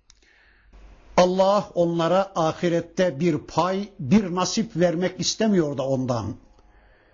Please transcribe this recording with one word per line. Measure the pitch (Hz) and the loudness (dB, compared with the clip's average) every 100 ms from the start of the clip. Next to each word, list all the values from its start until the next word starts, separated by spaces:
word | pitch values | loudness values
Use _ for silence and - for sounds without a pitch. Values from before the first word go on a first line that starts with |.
| _ _ _ _ _ _ _ - - - - - | _ _ _ _ _ _ _ -20 -20 -20 -2 4
Allah | 180 185 190 202 - | 4 4 4 2 0
onlara | 175 170 170 165 185 190 175 | 0 0 0 2 2 0 0
ahirette | 160 - 175 170 165 - 180 135 | -2 0 -2 -2 -2 -2 -2 0
bir | 175 151 | 0 -2
pay, | - - 180 190 208 - | -2 -2 -2 -4 -8 -10
bir | 131 202 185 | 0 2 2
nasip | 180 180 - 190 160 | -2 -2 -2 -4 0
vermek | 175 165 185 185 | 0 2 -2 -4
istemiyor | 165 - 220 190 147 135 | -6 -2 0 2 0 -2
da | 135 | -2
ondan. | 131 127 120 98 87 - _ _ _ _ _ _ | -2 -2 -4 -6 -10 -16 _ _ _ _ _ _